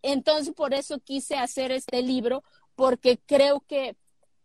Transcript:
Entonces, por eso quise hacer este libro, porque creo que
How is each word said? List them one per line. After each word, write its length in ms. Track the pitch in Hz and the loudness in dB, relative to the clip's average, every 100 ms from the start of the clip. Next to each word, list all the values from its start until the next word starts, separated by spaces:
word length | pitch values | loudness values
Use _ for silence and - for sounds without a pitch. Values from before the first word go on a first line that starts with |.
Entonces, 500 | 269 277 - 302 302 | -2 0 2 0 0
por 200 | 311 285 | -4 -2
eso 240 | 269 285 285 | -2 -4 -10
quise 380 | _ 269 - 285 | _ -8 -4 -4
hacer 360 | 247 - 262 | -4 -4 -4
este 300 | 262 - 247 | -4 -4 -4
libro, 400 | 254 254 233 262 _ _ _ | 0 0 0 -4 _ _ _
porque 440 | - 262 254 247 247 | 0 2 4 2 2
creo 360 | _ 285 277 285 _ | _ 4 4 2 _
que 300 | 285 262 208 _ _ _ _ | -6 -6 -10 _ _ _ _